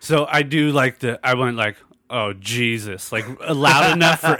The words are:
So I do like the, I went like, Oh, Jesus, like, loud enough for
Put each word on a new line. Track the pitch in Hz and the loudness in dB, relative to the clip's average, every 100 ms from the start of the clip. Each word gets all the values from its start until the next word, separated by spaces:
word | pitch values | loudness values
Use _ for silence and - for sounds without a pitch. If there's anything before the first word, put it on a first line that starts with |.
So | - 156 147 | 0 0 2
I | 151 | 0
do | 147 156 151 | 0 0 2
like | 143 131 - | 2 2 0
the, | 127 117 | -6 -2
I | 131 | 0
went | 127 127 117 | 0 0 0
like, | 107 101 _ _ _ | -4 -4 _ _ _
Oh, | 123 107 | -6 -4
Jesus, | 98 98 117 120 113 104 95 - | -6 -8 -2 -2 -2 -6 -12 -6
like, | 113 110 135 - | -6 -6 -10 -6
loud | 151 147 135 - | 0 4 4 4
enough | 165 165 160 | 4 2 2
for | 160 | 0